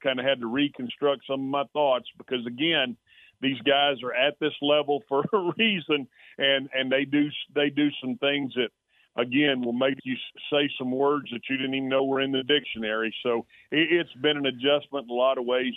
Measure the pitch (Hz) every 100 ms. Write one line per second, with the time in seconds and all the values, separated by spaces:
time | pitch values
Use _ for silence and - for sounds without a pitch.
0 | 139 127 131 135 117 131 143 - 120 -
1 | 147 135 - 135 135 139 139 147 143 123
2 | - - - 127 117 123 160 160 127 113
3 | _ - - _ 135 127 113 139 143 131
4 | 123 120 139 147 151 - 143 151 143 143
5 | - 139 143 214 175 165 226 190 147 147
6 | 131 _ - - 139 135 135 131 131 131
7 | 139 147 147 - - 143 147 143 147 -
8 | 131 120 143 143 135 120 113 - _ _
9 | _ - 123 131 147 131 120 120 135 135
10 | 127 127 - - - 147 143 - 127 127
11 | 139 147 135 117 - 135 135 135 135 135
12 | 135 135 135 131 131 147 131 113 110 110
13 | 110 - 123 117 - - _ 147 160 170
14 | 165 123 147 147 139 127 135 147 - 139
15 | 117 120 131 131 120 127 127